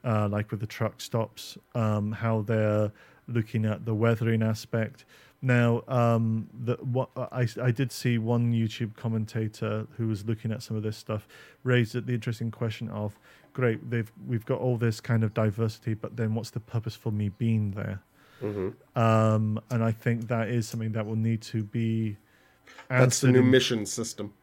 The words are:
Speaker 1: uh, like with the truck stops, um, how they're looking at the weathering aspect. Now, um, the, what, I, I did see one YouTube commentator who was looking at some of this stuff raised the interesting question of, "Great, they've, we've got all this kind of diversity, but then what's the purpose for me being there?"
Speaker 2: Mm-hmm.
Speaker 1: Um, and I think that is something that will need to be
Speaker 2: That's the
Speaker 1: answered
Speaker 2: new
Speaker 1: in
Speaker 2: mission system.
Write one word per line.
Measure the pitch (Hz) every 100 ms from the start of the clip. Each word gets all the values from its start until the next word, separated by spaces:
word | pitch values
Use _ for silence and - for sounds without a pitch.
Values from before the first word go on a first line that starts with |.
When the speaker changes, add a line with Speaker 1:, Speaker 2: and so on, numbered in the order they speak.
Speaker 1:
uh, | 127 107 101
like | 104 107
with | 107
the | 107
truck | - 110 -
stops, | - 117 107 - - - _
um, | 123 110 107 104
how | 107 117 110
they're | 104 110 107 107 104 - - - -
looking | 117 107 113 107
at | 104 113
the | 107
weathering | 117 110 113 113
aspect. | 110 110 - 117 110 - - - - _
Now, | 127 123 120 117 -
um, | 127 117 117 113 110 - - 120
the, | 123
what, | 120 123 127 -
I, | 123 127 120 -
I | 123
did | 117 131
see | - 127 117
one | 110 120 117
YouTube | 113 110 - 113 -
commentator | 117 113 107 113 110 - 110 107 110 -
who | 113
was | 104 104
looking | 110 110
at | 110
some | - 110
of |
this | 107 104
stuff | - 107 - - - -
raised | 127 123 110
the | 123 123
interesting | 123 123 113 117
question | - 117 - 110
of, | 107 104 - - - _
"Great, | - 123 110 120
they've, | 117 110 - 127
we've | 117 -
got | 131
all | 127 117
this | 117 110
kind | - 117
of | 110 104
diversity, | 110 101 113 - -
but | 110 - 117
then | 110
what's | 113 110
the | 117
purpose | - 117 110 -
for | 117
me | 104 104
being | - 113 110 104
there?" | 98 104 98 _ _ _ -
Speaker 2:
Mm-hmm. | 104 104 95 - _ 127
Speaker 1:
Um, | 113 110 110 110 107 107 -
and | 123
I | 113
think | 113 123 117 113
that | 117 110
is | 120 110
something | 117 110
that | 110 107
will | 110
need | 113 110
to | - 113
be | 101 117 113 113 110 104 _ _ _ _ - - -
Speaker 2:
That's | 127 127 -
the | 131
Speaker 1:
answered |
Speaker 2:
new | 127
Speaker 1:
in | 127
Speaker 2:
mission | 131 - 117 101
system. | - 113 - 104 _